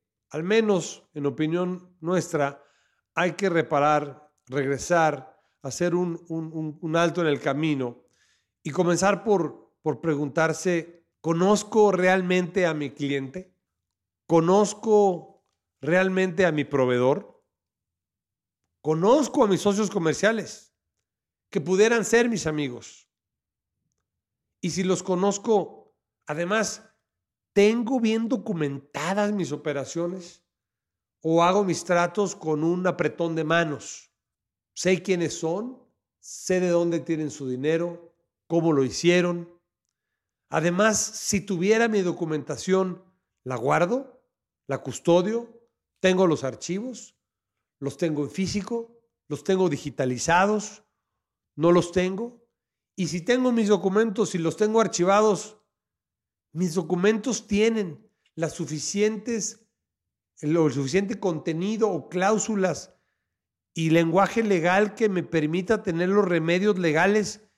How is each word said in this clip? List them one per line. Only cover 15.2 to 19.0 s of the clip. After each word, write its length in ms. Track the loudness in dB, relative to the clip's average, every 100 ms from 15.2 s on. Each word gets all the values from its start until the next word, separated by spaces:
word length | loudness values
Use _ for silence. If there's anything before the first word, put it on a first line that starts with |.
| -8 _ _ _ _ _
realmente 680 | 0 2 2 0 0 2 2
a 60 |
mi 120 | 2
proveedor? 800 | 0 0 2 4 2 2 -4 _ _ _ _ _ _ _ _ _ _ _ _ _ _ _
¿Conozco 600 | -4 2